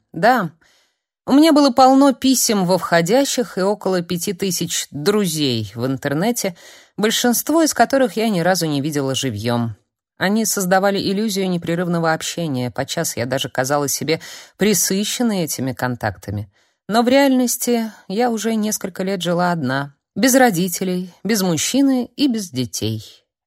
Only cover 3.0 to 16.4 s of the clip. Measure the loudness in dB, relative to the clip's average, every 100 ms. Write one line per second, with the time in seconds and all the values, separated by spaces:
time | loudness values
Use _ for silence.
3 | 4 2 2 -2 -4 -2 -2 -2 -2 -2
4 | -2 -4 -4 -4 -4 -2 -4 -6 -8 -4
5 | 0 2 2 0 0 0 -4 -4 -4 -2
6 | -2 -2 -2 -2 -4 -8 -20 -20 _ -4
7 | -2 0 0 0 0 2 2 2 2 4
8 | 0 0 0 0 2 0 0 -2 -2 -2
9 | -2 -2 -4 -4 -2 -2 -2 -6 _ _
10 | _ -4 0 0 0 -2 2 2 2 0
11 | -2 -2 -2 -2 -2 -2 -2 -4 -2 -2
12 | 0 -2 -4 -6 -4 -2 -4 -4 -6 -4
13 | -4 -4 -4 -4 -4 -4 -2 0 -2 -4
14 | -2 -4 -6 -20 -14 -2 0 2 0 -2
15 | -4 -2 -2 0 -4 -4 -6 -4 -4 -4
16 | -6 -6 -8 -8